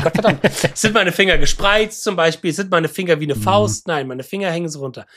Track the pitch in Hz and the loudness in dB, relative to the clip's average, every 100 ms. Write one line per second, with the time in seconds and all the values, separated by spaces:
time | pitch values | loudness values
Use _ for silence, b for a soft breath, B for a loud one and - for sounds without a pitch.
0 | 156 214 214 156 147 - - - 214 214 | 4 2 0 2 -2 0 -4 0 0 2
1 | 180 170 190 160 - - 202 214 214 - | 2 2 4 4 4 2 2 2 0 -4
2 | 220 175 165 160 165 165 196 175 156 - | -4 0 0 0 -4 -4 -2 0 0 -2
3 | 180 156 151 123 107 202 208 208 - 156 | 0 0 0 -2 2 2 2 -2 -4 -4
4 | 131 127 127 196 190 165 170 147 135 120 | -4 -8 -8 -6 -4 -4 -6 -8 -10 -12
5 | - | -18